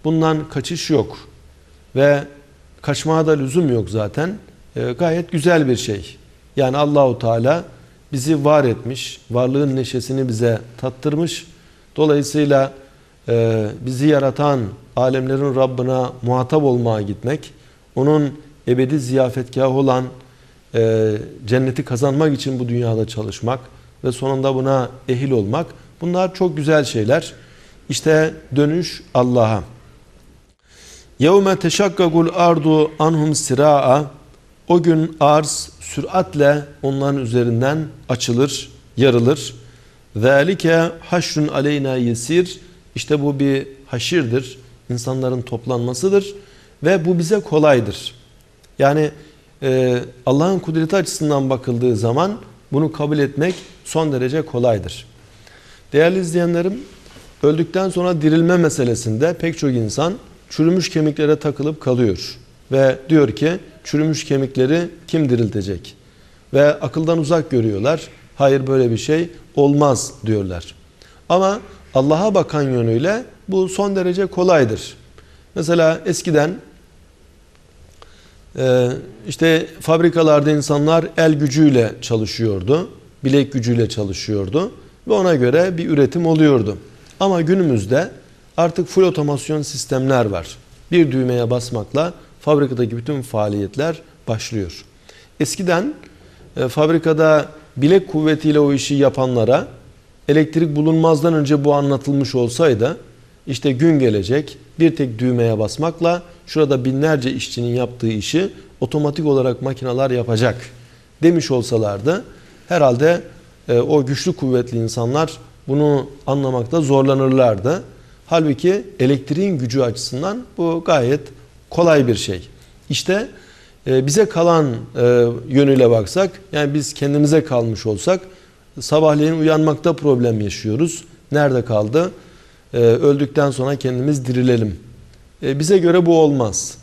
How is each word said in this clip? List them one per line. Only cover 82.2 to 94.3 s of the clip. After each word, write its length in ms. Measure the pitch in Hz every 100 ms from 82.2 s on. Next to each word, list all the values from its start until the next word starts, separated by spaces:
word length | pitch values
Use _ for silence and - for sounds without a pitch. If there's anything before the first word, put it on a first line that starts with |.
| 110 - 113 98 92 151 220 - - _ 135
bilek 280 | 143 135
gücüyle 360 | 131 117 117 107
çalışıyordu 800 | - 101 92 - 104 95 143 185 - - _ -
ve 60 |
ona 220 | 214 185 156
göre 420 | 123 151 185 170
bir 120 | 170
üretim 360 | 147 131 170 165
oluyordu. 520 | 160 151 131 104 98 - - - -
Ama 220 | 196 180
günümüzde 720 | 160 190 170 120 95 127 185 - - _ _ -
artık 300 | 170 170 170
full 160 | 185
otomasyon 580 | 185 156 147 139 - 156
sistemler 640 | 143 135 - 131 131 131 107
var. 320 | 92 82 - _ - -
Bir 200 | 170 156
düğmeye 380 | 131 127 123 117
basmakla 640 | 123 117 117 101 139 170 - - -
fabrikadaki 560 | - 151 139 120 120 117
bütün 240 | 120 143
faaliyetler 800 | 120 110 107 104 98 135 156 160 - _
başlıyor. 580 | -